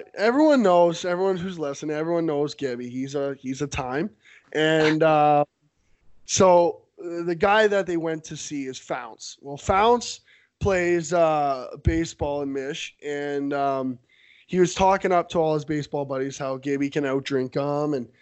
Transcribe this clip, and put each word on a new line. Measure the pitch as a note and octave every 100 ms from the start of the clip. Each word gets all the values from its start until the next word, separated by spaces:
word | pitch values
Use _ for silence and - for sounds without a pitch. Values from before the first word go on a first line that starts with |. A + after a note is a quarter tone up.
| -
everyone | - G#3+ C4+ D#4 C4+
knows, | G3 F3 E3+ E3
everyone | F3+ F3 F#3+ F#3
who's | F#3+ F3
listening, | C#3+ C3+ D#3 D3+
everyone | E3 E3+ D#3+
knows | C#3+ D3
Gibby. | - C#3 B2 B2
He's | B2+ C3+ C#3+
a, | C#3 C3+
he's | C3 C3+
a | C#3+
time. | - B2+ C3+ G#3 _ _ - -
And, | - D#3 D#3+ D#3 D#3
uh, | D#3+ D3+ D3 D3 D3 _ _ _ _ _ _ - -
so, | - F#3+ F3 E3+ - _ -
uh, | E3+ E3+
the | E3+ E3
guy | G3 G#3+ G#3+
that | G3+ F3+
they | E3+
went | E3 D#3+ -
to | D#3
see | - D3 C3
is | C3
Founts. | - C#3 A#2 G#2 - -
Well, | C#3 C#3+
Founts | - G3 A3+ A#3+ - - _ _ _ -
plays, | G3 F#3 F3 F3 D3+
uh, | F3 D#3+ D#3 C#3+ B2+ - C#3+
baseball | E3 E3 D#3+ - D3 C#3+
in | C#3+
Mish, | C3+ C3+ E3 - _
and, | D3 C#3+ D3 C#3+ C#3+
um, | C#3+ C#3 C3+ C3 B2 _ _ _ _ -
he | F3+
was | F3
talking | - F#3+ F#3+ F#3+
up | F3 E3
to | F3
all | D#3 D#3
his | C#3+
baseball | D3+ C#3 D3 C#3
buddies | C3 C#3 C#3
how | C3+ C3
Gibby | C#3 C#3 C#3
can | D3+
outdrink | C#3+ C3+ C3+ C3+ C3 C#3+
'em | C#3+ D3 D3+ C#3
and, | A#2 _